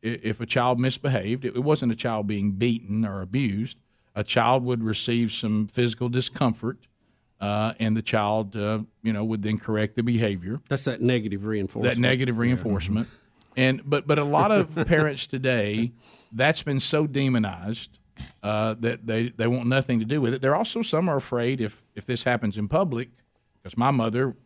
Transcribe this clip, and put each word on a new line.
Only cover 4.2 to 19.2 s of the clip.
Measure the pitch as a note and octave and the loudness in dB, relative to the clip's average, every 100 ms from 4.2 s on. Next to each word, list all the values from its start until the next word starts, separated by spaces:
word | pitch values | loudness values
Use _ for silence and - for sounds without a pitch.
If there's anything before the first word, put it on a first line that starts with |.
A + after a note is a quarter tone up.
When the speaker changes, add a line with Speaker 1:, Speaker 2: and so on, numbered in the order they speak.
Speaker 1:
child | G#2 - A#2 C3 | 0 2 4 2
would | B2 A#2+ | 2 -2
receive | A2 G#2+ - A#2+ A#2 | 0 -2 0 0 0
some | - A2 G#2+ G#2+ | -2 0 0 0
physical | - A#2+ A2+ A#2+ | 0 0 0 -2
discomfort, | B2 B2 - C3 A2+ A#2 - _ _ _ _ _ _ | -2 -2 0 0 0 -6 -8 _ _ _ _ _ _
uh, | G2+ G#2 A2 - | -4 0 -2 0
and | A2 A2 | 0 0
the | |
child, | A2 A2+ G#2 A2 G2+ G#2+ | 0 0 2 0 -2 -4
uh, | G#2 A2 A2 _ | -2 -2 -6 _
you | A2 | -4
know, | G#2 | -2
would | A2 A2 | -2 -2
then | G2+ G#2+ | -2 -4
correct | - G#2+ G#2+ A#2 | -2 0 0 0
the | |
behavior. | A#2 A#2 A2 G2 F2 A#2 - | 0 2 0 -2 -6 -8 -4
Speaker 2:
That's | C#3 | -2
that | - B2 | -2 0
negative | B2 B2 G#2+ G2 G#2 | 2 2 0 -4 -2
reinforcement. | G#2+ F#2+ A2 A#2+ A#2+ | -2 -2 0 0 2
Speaker 1:
That | |
negative | B2 B2+ C3 A#2 | 2 2 0 0
Speaker 2:
Yeah. | |
Speaker 1:
reinforcement. | A#2+ B2 A#2 F#2+ E2 G#2+ A2+ - _ _ - - | 2 2 0 -2 0 -2 -4 -10 _ _ -10 0
And, | C3 C3+ | 2 0
but, | C#3 C#3+ C#3 | 0 -2 2
but | D3+ | 0
a | |
lot | C#3+ D3+ G3 | 2 2 4
of | G#3+ E3 | 4 2
Speaker 2:
<laughs> | D#3 - | -2 2
Speaker 1:
parents | D#3+ D#3 C#3 - | 4 2 0 -6
today, | C3+ C3 B2 G#2 G#2+ A#2 A#2 - - - | -2 0 2 0 0 -2 -6 -20 -20 -14
that's | A2+ C#3 D#3+ | 0 2 2
been | - C3+ | -2 -2
so | - D3+ D3+ | 0 0 0
demonized, | C#3 C#3 B2 G#2 F2+ F#2+ A2+ - _ _ - - _ | 0 2 2 0 -4 -8 -8 -10 _ _ -18 -18 _
uh, | G#2 G#2+ A2 A2 | -4 0 0 0
that | A2+ A#2+ A2+ | -2 -4 -4
they, | A2+ | -2